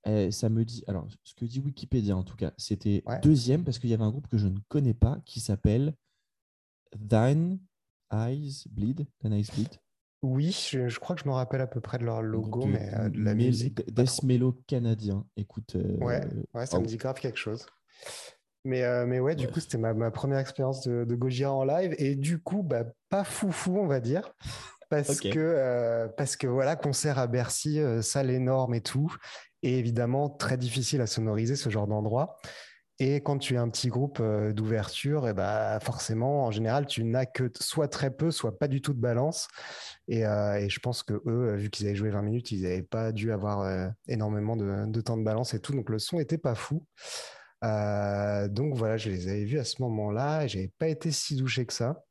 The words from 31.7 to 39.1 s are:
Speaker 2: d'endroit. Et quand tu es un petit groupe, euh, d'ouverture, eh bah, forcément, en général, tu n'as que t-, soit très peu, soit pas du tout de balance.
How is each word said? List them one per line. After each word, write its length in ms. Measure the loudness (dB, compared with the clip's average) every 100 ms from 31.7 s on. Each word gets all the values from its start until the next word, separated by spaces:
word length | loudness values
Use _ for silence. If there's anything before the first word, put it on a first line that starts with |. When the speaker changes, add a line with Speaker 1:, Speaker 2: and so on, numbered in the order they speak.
| 0 0
Speaker 2:
d'endroit. 500 | 0 0 0 -2 -6 -16 -16 -18 -20 _ _
Et 220 | 2 2
quand 180 | 0 -2
tu 160 | 0 0
es 20 |
un 120 | 0
petit 180 | 0 0
groupe, 320 | 0 -2 0
euh, 340 | 0 2 2
d'ouverture, 760 | 0 0 0 -2 -4 -2 0 0
eh 60 |
bah, 460 | 0 0 0 0 0
forcément, 640 | -2 -4 -2 0 2 2 2
en 60 |
général, 340 | 2 2 2 0
tu 180 | -2
n'as 220 | 0 2 0
que 200 | -2 -4
t-, 180 | -2
soit 240 | -4 0 0
très 240 | 0 -2
peu, 180 | 0 -2
soit 300 | 0 -4 -2
pas 80 | 0
du 140 | 0
tout 120 | 0
de 60 | 0
balance. 480 | 2